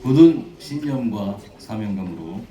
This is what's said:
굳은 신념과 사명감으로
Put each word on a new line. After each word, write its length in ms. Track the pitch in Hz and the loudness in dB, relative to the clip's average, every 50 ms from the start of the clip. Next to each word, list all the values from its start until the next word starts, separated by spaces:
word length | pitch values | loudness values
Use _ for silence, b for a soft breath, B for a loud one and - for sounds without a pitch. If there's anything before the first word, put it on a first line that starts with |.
| - | 0
굳은 500 | 127 131 147 165 165 160 - - - - - | 2 6 8 8 8 8 4 -6 -12 -16 -20
신념과 760 | - - 143 143 147 143 135 127 120 113 101 104 101 98 101 - - - - - | -16 -12 -10 -8 -6 -6 -6 -4 -4 -4 -6 -4 -6 -8 -8 -10 -14 -20 -20 -20
사명감으로 840 | - - 110 107 107 101 98 95 95 90 82 80 80 80 87 104 - - | -16 -12 -10 -8 -6 -6 -6 -6 -8 -8 -10 -12 -14 -12 -12 -12 -14 -14